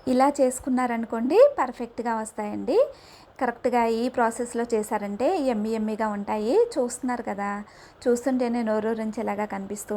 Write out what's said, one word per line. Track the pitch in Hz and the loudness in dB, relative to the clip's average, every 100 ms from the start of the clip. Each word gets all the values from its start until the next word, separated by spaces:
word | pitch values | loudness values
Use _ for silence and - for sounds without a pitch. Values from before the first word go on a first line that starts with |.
| - | 0
ఇలా | 254 277 285 | 4 4 4
చేసుకున్నారనుకోండి, | 254 262 - 254 247 233 226 226 247 370 571 554 | 2 0 -2 0 0 -2 -4 -2 2 6 6 6
పర్ఫెక్ట్గా | 262 - 233 - 233 226 | -4 -4 -10 -6 -4 -4
వస్తాయండి. | 220 - 208 208 196 381 571 - - - - - | -6 -8 -8 -6 0 2 2 -2 -20 -20 -16 -4
కరెక్ట్గా | 240 233 247 247 233 226 | -2 0 2 4 4 2
ఈ | 247 254 | 0 2
ప్రాసెస్లో | 226 226 240 233 233 | 0 0 -4 -4 0
చేశారంటే | 220 208 214 202 202 269 370 262 | 0 0 -4 -4 -2 0 2 0
యమ్మీ | 214 220 226 | 0 -2 -2
యమ్మీగా | 214 214 220 208 | -2 -2 -2 -2
ఉంటాయి. | 202 214 214 370 466 | -4 -2 2 2 2
చూస్తున్నారు | 320 240 - 254 240 226 | 0 -2 -2 -6 -4 -6
కదా, | 202 202 202 208 - - - | -6 -6 -6 -10 -18 -20 -4
చూస్తుంటేనే | 254 240 269 254 240 240 220 | 0 0 2 0 0 0 0
నోరూరించేలాగా | 214 220 226 220 214 208 202 208 | 0 -2 -4 -6 -4 -4 -4 -4
కనిపిస్తూ | 196 196 208 - | -6 -8 -10 -6